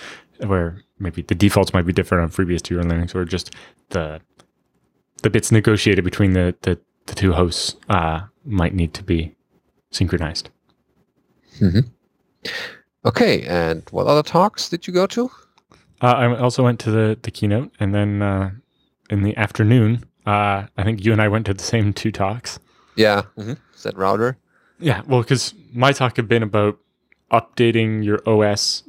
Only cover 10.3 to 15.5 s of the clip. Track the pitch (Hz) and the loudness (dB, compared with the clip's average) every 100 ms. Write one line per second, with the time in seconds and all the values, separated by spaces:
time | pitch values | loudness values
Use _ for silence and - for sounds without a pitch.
10.3 | 80 - _ _ _ _ _ _ _ _ | -8 -12 _ _ _ _ _ _ _ _
11.3 | _ _ - 95 87 135 - _ _ _ | _ _ -2 0 2 -2 -6 _ _ _
12.3 | _ - - - - _ _ 117 - 226 | _ -12 -12 -12 -16 _ _ -4 2 2
13.3 | 98 62 87 82 80 - 92 92 147 147 | 2 0 -2 0 -4 -6 -2 2 2 2
14.3 | 165 202 - - 175 - 180 190 - 247 | 2 2 -2 -8 -8 -4 -2 -2 -2 -6
15.3 | - _ | -8 _